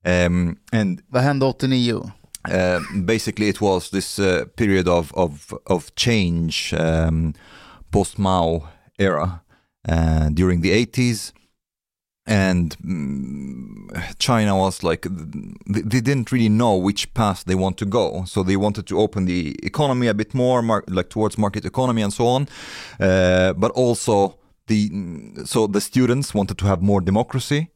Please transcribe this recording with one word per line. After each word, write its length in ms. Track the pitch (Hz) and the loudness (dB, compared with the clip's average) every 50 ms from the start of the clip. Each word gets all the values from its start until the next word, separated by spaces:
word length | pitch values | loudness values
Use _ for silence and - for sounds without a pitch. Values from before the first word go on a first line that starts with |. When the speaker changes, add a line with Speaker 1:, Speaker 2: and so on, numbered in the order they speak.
| _ | _
Speaker 1:
Um, 520 | 90 90 90 87 85 87 90 87 85 82 - _ - | 2 2 2 4 4 2 2 0 0 -2 -6 _ -2
and 300 | - 113 107 95 90 - _ _ | -2 0 0 0 -2 -6 _ _
Speaker 2:
Vad 140 | - 123 127 | 0 2 2
hände 220 | 143 143 135 135 | 2 2 2 0
åttionio? 680 | 135 120 - - 131 131 127 120 120 110 - - - - _ _ _ - - - - | 0 0 0 0 0 2 2 2 0 -2 -4 -6 -10 -16 _ _ _ -20 -12 -6 -2
Speaker 1:
Uh, 300 | - 92 92 90 90 87 71 - - 101 90 | 0 2 2 2 0 0 -2 -4 -4 -4 0
basically, 440 | 90 113 110 - 113 - - 107 104 | 0 0 0 -2 -4 -2 0 0 0
it 100 | 92 - | 0 2
was 300 | 104 101 95 90 - - | 2 2 2 0 -2 -2
this, 280 | - 95 - - - - | -4 -4 -4 -4 -2 0
uh, 260 | 101 95 90 80 64 - _ | 0 2 2 0 -2 -6 _
period 320 | - 120 101 98 95 87 | -2 2 2 4 4 4
of, 240 | 90 87 87 82 71 - | 4 2 2 0 -2 -2
of, 400 | - 90 80 71 76 - - - - _ | -2 -2 -2 -2 -10 -14 -14 -14 -14 _
of 280 | - 92 90 - - _ | 0 0 0 0 -8 _
change, 800 | - - 120 117 - - 87 82 85 82 80 - - - - 82 | -2 0 2 2 2 2 2 0 0 -2 -2 -2 -4 -4 -4 -2
um, 600 | 80 80 80 80 80 80 82 80 80 82 80 76 - - - - - - - - - - - | 0 0 2 2 2 2 2 2 0 0 -2 -4 -8 -16 -20 -20 -20 -20 -20 -20 -20 -16 -2
post-Mao 800 | - 98 95 - - - 101 95 95 90 85 82 85 85 76 80 - _ _ _ _ | 0 0 0 0 -4 -2 0 0 2 2 2 0 0 -4 -6 -10 -20 _ _ _ _
era, 440 | - 98 95 87 73 80 90 87 85 _ _ _ _ _ _ _ _ _ - | 0 0 2 2 0 -2 -2 -4 -8 _ _ _ _ _ _ _ _ _ -2
uh, 400 | 82 82 82 80 80 80 76 76 | 0 2 2 2 2 2 2 0
during 320 | 76 80 90 90 90 85 | 2 2 2 2 2 2
the 100 | 82 92 | 2 2
eighties. 640 | 87 113 123 - - 131 123 120 117 104 - - _ _ _ _ _ _ _ _ _ _ _ _ _ _ _ _ _ _ _ | 2 2 0 0 -2 -2 0 0 -2 -4 -8 -14 _ _ _ _ _ _ _ _ _ _ _ _ _ _ _ _ _ _ _
And, 480 | - 110 101 95 95 92 87 87 78 - - - | 0 2 2 4 4 2 2 0 -2 -4 -10 -8
mm, 1300 | 80 95 82 71 67 71 67 65 64 71 71 69 67 65 64 65 - - - - - - - - - - | -6 -6 -4 -4 -6 -6 -8 -8 -10 -10 -12 -10 -12 -12 -12 -14 -16 -16 -18 -18 -12 -10 -10 -10 -10 -6
China 380 | - - - 123 113 107 104 98 | -4 0 2 2 2 4 4 4
was, 240 | 95 95 95 90 - - | 4 2 0 0 -2 -2
like, 200 | 85 82 - - | -2 -2 0 -4
th-, 800 | 87 95 85 80 76 - - - - - - - - 101 110 - | -8 -8 -8 -10 -10 -10 -10 -12 -12 -16 -16 -6 -4 -4 -2 -2
they 160 | 107 107 131 | 0 -2 0
didn't 300 | 113 123 143 135 113 - | 0 2 0 0 -2 -2
really 180 | 127 123 113 110 | 0 2 4 4
know 260 | 107 110 123 113 101 | 4 4 4 4 2
which 380 | 92 90 98 101 - - - - | 2 2 0 0 -2 -6 -6 -2
path 300 | - 110 101 92 - - | 0 0 0 0 -4 -4
they 100 | 90 92 | -2 0
want 220 | 92 95 95 92 | 0 0 -2 -2
to 80 | - 107 | -2 -4
go. 400 | 101 101 120 98 80 58 87 92 | 0 0 2 0 0 -2 -6 -8
So 160 | 90 - 107 92 | -4 -2 -2 0
they 120 | 92 98 | 2 2
wanted 300 | 95 101 104 104 110 95 | 2 2 0 -2 -4 -6
to 120 | - 98 85 | -4 0 0
open 260 | 107 101 - 104 92 | 0 0 0 -2 0
the 300 | 90 90 90 82 73 - - - | 0 0 -2 -2 -4 -8 -8 -10
economy 440 | - - - 151 139 127 123 123 | -6 -2 0 0 0 2 0 0
a 60 | 120 104 | 0 0
bit 200 | 104 107 - - | 0 -4 -4 -2
more, 280 | 127 123 127 127 123 117 | 0 2 2 2 2 2
mar-, 200 | 117 110 101 - | 2 0 -2 -2
like, 220 | - 92 92 90 - | -2 -4 -4 -4 -4
towards 280 | - 110 110 104 - | -2 -2 -2 -2 0
market 280 | - 107 101 98 107 - | 0 -2 -2 -2 -4 -8
economy 360 | 95 - 131 131 127 120 113 104 | -4 -2 0 0 0 0 0 0
and 80 | 101 104 | -2 0
so 120 | - 120 | 0 2
on. 200 | 120 123 135 143 - - - - - - - - - - - | 2 2 0 -2 -4 -8 -18 -18 -16 -16 -16 -18 -18 -6 0
Uh, 540 | 98 95 92 95 92 90 98 110 107 95 90 | 2 2 4 4 4 4 4 4 4 2 2
but 180 | 85 104 - | 0 -2 0
also 680 | - 127 127 120 117 - - - 110 101 98 95 - _ _ _ _ _ _ | 2 2 2 2 2 0 0 2 4 4 2 2 0 _ _ _ _ _ _
the, 220 | - 110 107 104 104 87 101 92 87 85 73 53 55 - - - | 0 2 2 2 0 -2 -6 -8 -8 -10 -12 -14 -16 -16 -14 -10
so 220 | - - 120 110 | -2 0 0 2
the 140 | 104 98 101 | 2 2 -2
students 520 | - - - 131 127 117 123 139 139 - - | -2 0 2 2 2 4 2 0 -2 -2 -2
wanted 240 | 107 98 - 98 | -2 -2 -2 -4
to 80 | - 95 | -2 0
have 160 | 101 98 85 | 0 2 2
more 180 | 92 101 101 98 | 2 2 2 2
democracy. 680 | 87 95 95 110 123 - - 131 - - 147 147 160 - _ | 2 2 2 0 0 0 -4 -6 -2 -2 -2 -2 -2 -4 _